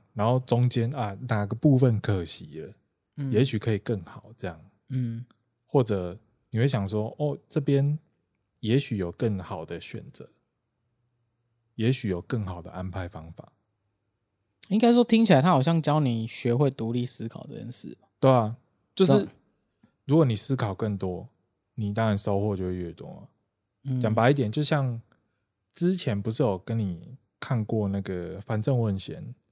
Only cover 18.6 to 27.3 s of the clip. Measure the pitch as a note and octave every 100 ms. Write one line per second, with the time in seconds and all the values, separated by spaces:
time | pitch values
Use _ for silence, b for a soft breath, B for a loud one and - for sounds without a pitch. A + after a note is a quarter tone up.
18.6 | _ _ _ - F#3 E3 - - _ _
19.6 | _ _ _ _ - D3+ C#3 G#2+ - C3
20.6 | A2 F#2+ A2 G2+ F#2+ F2 A#2+ _ _ _
21.6 | _ - G2+ G#2 A2+ G2+ - G2 G#2+ F#2+
22.6 | F#2 F#2 E2+ E2 D2+ D2 - _ _ _
23.6 | _ _ C3+ B2+ A#2 A2 A#2+ C#3+ A2 A2+
24.6 | D3 D3+ C3+ A#2 - _ _ _ _ _
25.6 | _ - F3 F#3 - G2+ G#2+ A2 B2 F#2
26.6 | - A2+ G2+ E2+ - B2 _